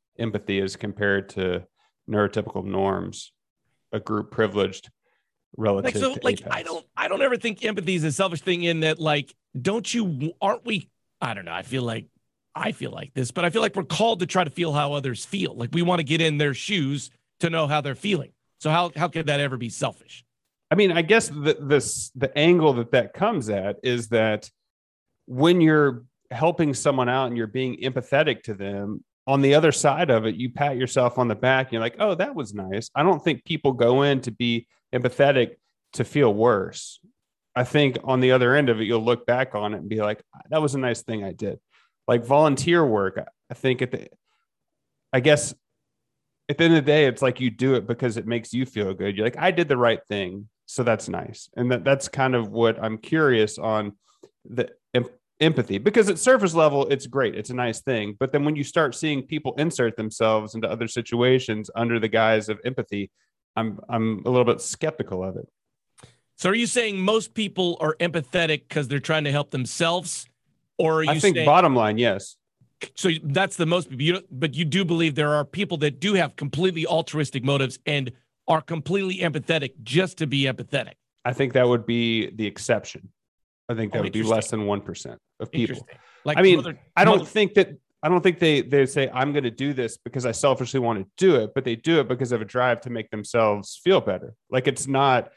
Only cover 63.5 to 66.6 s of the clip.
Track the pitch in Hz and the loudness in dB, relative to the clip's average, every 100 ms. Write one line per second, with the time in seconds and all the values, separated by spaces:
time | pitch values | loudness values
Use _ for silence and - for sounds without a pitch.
63.5 | - 113 101 - 120 110 107 - 127 120 | -6 -6 -8 -6 -2 -2 -2 0 2 2
64.5 | - - - 156 - - 92 95 92 - | 0 -4 -6 -6 -6 -8 -6 -8 -8 -14
65.5 | _ _ _ _ _ - _ _ - 185 | _ _ _ _ _ -20 _ _ -6 -2
66.5 | 214 | 0